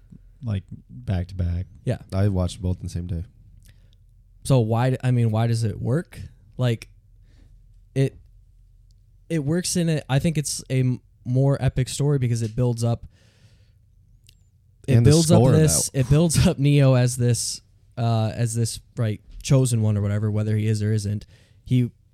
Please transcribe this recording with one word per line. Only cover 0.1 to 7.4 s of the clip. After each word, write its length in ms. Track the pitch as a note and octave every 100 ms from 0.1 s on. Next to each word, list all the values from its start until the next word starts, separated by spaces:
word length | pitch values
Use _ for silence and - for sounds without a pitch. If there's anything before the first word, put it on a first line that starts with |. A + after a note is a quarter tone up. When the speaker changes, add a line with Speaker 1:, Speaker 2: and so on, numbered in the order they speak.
| - - -
Speaker 1:
like, 200 | A#2 G2+ - - -
back 380 | B2+ A#2+ F#2 F2+
to 60 | F#2
back. 300 | F2+ F2 F#2 -
Speaker 2:
Yeah. 140 | - A2+ -
Speaker 3:
I 140 | F#2+ G2+
watched 320 | F#2 F2+ -
both 180 | F#2 F2+
in 60 |
the 40 | F2+
same 140 | F2 F2+
day. 180 | E2+ F2+ _ - - - - _ _ _ _ _ _
Speaker 2:
So 160 | - C3
why 320 | A2 A2+ B2+
d-, 80 | B2+
I 100 | B2+
mean, 180 | B2 A#2
why 160 | A2 A#2
does 160 | A2+
it 180 | A2 A2
work? 380 | A2+ C#3 - - - - - -
Like, 300 | B2 A2+ - _ _ - - -